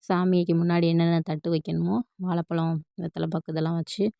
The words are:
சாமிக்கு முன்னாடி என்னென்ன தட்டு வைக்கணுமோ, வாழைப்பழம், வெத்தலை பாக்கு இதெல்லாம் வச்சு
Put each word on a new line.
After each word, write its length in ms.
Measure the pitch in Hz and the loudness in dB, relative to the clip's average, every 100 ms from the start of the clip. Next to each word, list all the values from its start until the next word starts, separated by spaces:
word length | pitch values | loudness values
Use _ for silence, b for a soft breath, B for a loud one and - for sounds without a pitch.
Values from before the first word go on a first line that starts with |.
சாமிக்கு 500 | - 180 180 180 175 170 | -2 0 4 2 2 2
முன்னாடி 300 | 170 170 170 | 2 2 4
என்னென்ன 300 | 165 165 165 | 4 4 2
தட்டு 280 | 160 156 170 | 0 -6 -2
வைக்கணுமோ, 460 | 165 - 165 170 214 - _ | -2 -2 -2 0 -2 -4 _
வாழைப்பழம், 560 | 180 170 165 170 165 160 - - | -4 -2 -2 -2 0 -2 -6 -10
வெத்தலை 300 | 170 - 165 | -10 -4 -4
பாக்கு 240 | 165 - | -4 -4
இதெல்லாம் 260 | 160 160 170 | -2 -2 -2
வச்சு 260 | 156 - 208 - | -4 -2 -4 -2